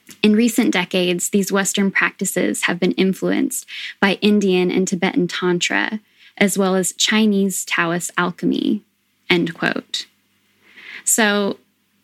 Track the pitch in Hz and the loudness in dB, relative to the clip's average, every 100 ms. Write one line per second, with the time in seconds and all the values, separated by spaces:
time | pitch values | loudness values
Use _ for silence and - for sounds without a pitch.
0 | - - 214 214 240 254 220 190 180 185 | -20 0 4 4 4 2 2 0 0 0
1 | 180 180 - 202 185 196 190 - 196 - | 0 -2 0 0 0 0 0 0 0 0
2 | 175 - 190 175 202 - - 175 185 - | -2 -2 -4 -2 -2 -2 -4 0 0 2
3 | 190 180 175 202 - - - - - - | 0 0 -2 0 -2 -6 -12 -14 -16 -2
4 | 196 - 208 208 196 180 180 185 190 180 | 0 2 2 4 4 2 2 0 0 0
5 | 190 185 175 - 180 175 - 101 - 214 | 0 0 -2 0 0 0 0 -2 -2 -6
6 | - _ - - 202 196 190 190 180 - | -12 _ -20 0 0 2 0 0 -2 -2
7 | - 214 220 196 196 - - - 170 175 | 0 2 2 2 0 -2 -4 -4 -2 -4
8 | - - 180 - 175 - - 208 - _ | -4 -4 -4 -2 -2 0 -2 -2 -6 _
9 | _ _ - 175 170 - - - - - | _ _ -2 0 0 -2 -4 -4 -8 -10
10 | - _ _ _ _ _ _ - - - | -10 _ _ _ _ _ _ -20 -20 -8
11 | - - 214 208 196 - _ _ _ _ | -2 2 2 2 -2 -4 _ _ _ _